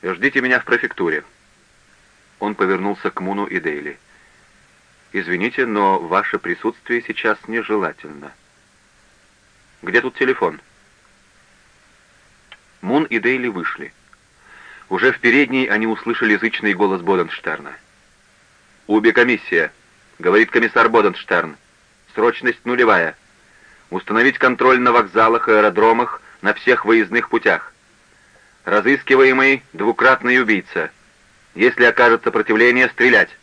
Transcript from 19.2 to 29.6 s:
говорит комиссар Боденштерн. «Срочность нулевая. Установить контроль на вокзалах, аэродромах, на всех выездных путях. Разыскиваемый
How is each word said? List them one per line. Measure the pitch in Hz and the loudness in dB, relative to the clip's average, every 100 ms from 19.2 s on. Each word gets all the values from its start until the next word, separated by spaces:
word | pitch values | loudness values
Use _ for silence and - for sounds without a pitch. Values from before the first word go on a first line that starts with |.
| 120 117 - 82 80 _ _ _ _ _ | 2 0 -2 -2 -2 _ _ _ _ _
говорит | 85 101 110 | 2 2 4
комиссар | 120 113 - 117 | 0 0 2 2
Боденштерн. | 113 101 - - 90 82 76 _ _ _ _ _ | 4 2 -2 -4 -2 -4 -10 _ _ _ _ _
«Срочность | - 117 113 123 110 | -2 -2 0 -6 -6
нулевая. | 117 123 117 95 82 - _ _ _ _ _ _ _ | -6 0 2 2 0 -8 _ _ _ _ _ _ _
Установить | 90 - 110 127 135 | -12 -4 0 0 2
контроль | 131 123 131 127 | -2 2 2 4
на | 123 | 4
вокзалах, | 120 101 95 113 117 - | 2 2 2 2 2 2
аэродромах, | 107 104 95 113 113 120 - - - | 4 4 4 2 2 -2 -6 -16 -8
на | 98 | -6
всех | - - 123 104 | -4 0 0 2
выездных | 113 98 117 - | 2 2 -2 -2
путях. | 117 - 85 - _ _ _ _ _ _ _ _ _ | -2 0 -2 -4 _ _ _ _ _ _ _ _ _
Разыскиваемый | - 104 104 139 - 131 131 131 135 135 | -2 0 2 -2 2 4 4 4 2 0